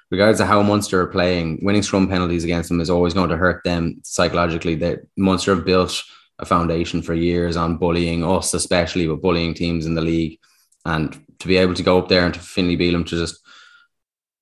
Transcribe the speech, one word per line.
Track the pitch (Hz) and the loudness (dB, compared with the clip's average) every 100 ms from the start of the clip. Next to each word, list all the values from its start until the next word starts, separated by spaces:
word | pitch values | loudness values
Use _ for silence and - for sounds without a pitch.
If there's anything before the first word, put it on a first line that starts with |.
| _ | _
regardless | 95 107 104 | 2 4 4
of | 95 | 4
how | 104 | 4
Munster | 101 104 101 92 | 4 2 2 0
are | 87 | 0
playing, | 95 90 90 80 78 | 0 0 0 -2 -2
winning | 98 104 | 0 0
scrum | 98 98 92 | 2 2 2
penalties | 92 87 87 | 0 0 -2
against | 82 85 85 | -2 -2 -2
them | 85 | -2
is | 80 | 0
always | 87 87 | 2 2
going | 95 85 | 2 0
to | 82 | 2
hurt | 90 85 | 0 0
them | 90 87 82 - | -2 -2 -2 -6
psychologically. | - - 87 85 87 82 85 80 | -6 0 0 2 0 -2 -4 -2
They, | 85 - - - | -4 -6 -8 -2
Munster | 95 90 - 92 | 0 2 2 0
have | |
built | 90 92 90 - - - _ - | 2 2 2 -4 -10 -20 _ -14
a | - | -2
foundation | 87 85 82 85 87 | 0 0 -2 -2 -4
for | 80 | -4
years | 82 85 87 87 85 | -2 0 0 0 -2
on | 82 82 | -2 0
bullying | 87 85 85 85 | 0 0 0 -2
us, | 82 92 - | 0 0 -2
especially, | 90 - 90 85 90 80 | -4 0 0 0 -2 -2
but | 78 | -2
bullying | 90 85 82 | 0 0 -2
teams | 82 85 82 80 | -4 -4 -2 -2
in | 82 | -2
the | |
league. | 80 82 80 - _ _ _ _ | -2 -2 -2 -8 _ _ _ _
And | 82 80 69 - - - | -6 -4 -4 -8 -20 -8
to | 85 | 0
be | 92 | 2
able | 92 87 | 2 2
to | |
go | 90 90 | 2 2
up | 90 | 4
there | 92 87 | 2 2
and | |
to | 80 | -2
Finlay | - - 87 87 | -6 -2 0 0
Bealham | 87 87 82 | 0 0 -2
to | 85 | -4
just | 82 - _ - - _ _ _ _ _ _ _ | -4 -8 _ -20 -20 _ _ _ _ _ _ _